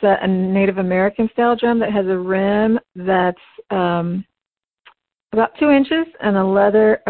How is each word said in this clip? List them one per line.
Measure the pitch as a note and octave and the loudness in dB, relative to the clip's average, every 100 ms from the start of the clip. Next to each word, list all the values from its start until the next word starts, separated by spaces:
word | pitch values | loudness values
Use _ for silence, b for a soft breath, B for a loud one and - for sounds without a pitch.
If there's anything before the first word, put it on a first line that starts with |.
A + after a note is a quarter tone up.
a, | G#3 G3 | 0 0
a | F#3+ | 0
Native | F#3 F#3 F#3+ G3 F#3+ | -2 0 0 0 0
American | F#3 F#3 G3 G3+ A3+ | 0 0 0 -2 -4
style | - A#3+ | 0 0
drum | A#3 A#3 A#3 | 0 0 0
that | A3+ | 0
has | G#3 F#3+ | -2 -2
a | F#3+ | -2
rim | F3+ F#3+ G3 G#3 A3 A3+ - - | -2 -2 0 0 0 -2 -4 -10
that's, | F3+ F#3+ F3+ F3+ _ - - | -2 0 0 -4 _ -20 -8
um, | G3 F3+ F3 E3+ F#3 - _ _ _ _ _ - _ _ _ _ | -4 -2 -2 -4 -6 -10 _ _ _ _ _ -20 _ _ _ _
about | G#3+ A3+ - | -2 -2 0
two | D4+ | 2
inches | C#4 C#4 D#4+ E4 - | 2 2 -2 -4 -6
and | G#3+ G3 | -2 0
a | |
leather | F#3+ G3 G3+ G#3+ G#3+ A3 - | 0 2 2 4 2 0 -4